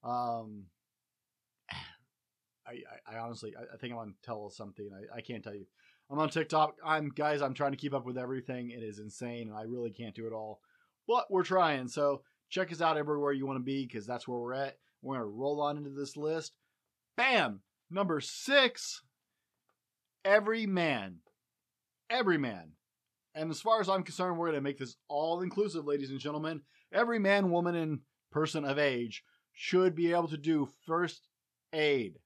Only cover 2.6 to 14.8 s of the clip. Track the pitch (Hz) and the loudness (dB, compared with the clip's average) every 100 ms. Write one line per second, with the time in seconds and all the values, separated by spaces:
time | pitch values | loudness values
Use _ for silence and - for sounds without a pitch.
2.6 | - 120 - - - 113 117 113 110 - | -18 -16 -16 -20 -14 -10 -10 -10 -12 -12
3.6 | 120 - 127 117 110 95 - 110 104 - | -16 -12 -10 -8 -10 -14 -10 -10 -10 -12
4.6 | 104 92 104 98 104 120 - 117 110 101 | -16 -12 -14 -12 -14 -14 -10 -10 -10 -14
5.6 | 95 _ _ _ _ 143 156 160 156 156 | -16 _ _ _ _ -4 -2 0 0 2
6.6 | 151 - 160 156 151 135 151 147 139 131 | 2 0 -2 0 -2 -2 0 2 0 0
7.6 | 143 139 143 135 123 127 123 131 131 127 | -2 0 -2 -4 -4 -6 -4 -6 -6 -6
8.6 | 120 117 113 104 107 - 123 120 113 107 | -6 -8 -10 -10 -14 -10 -8 -8 -8 -8
9.6 | 110 123 117 101 117 98 113 110 110 107 | -8 -4 -6 -6 -12 -8 -8 -6 -8 -12
10.6 | _ _ _ _ - 240 - 190 180 185 | _ _ _ _ 2 2 4 2 4 6
11.6 | 170 139 123 151 143 139 _ _ _ - | 6 4 -2 2 2 2 _ _ _ -4
12.6 | 180 165 165 156 147 147 143 139 135 135 | -2 2 2 4 0 0 2 0 0 -4
13.6 | 127 135 127 117 101 123 - 123 120 131 | -2 -2 -2 -8 -6 -8 -4 -6 -4 -4
14.6 | 139 135 | -4 -6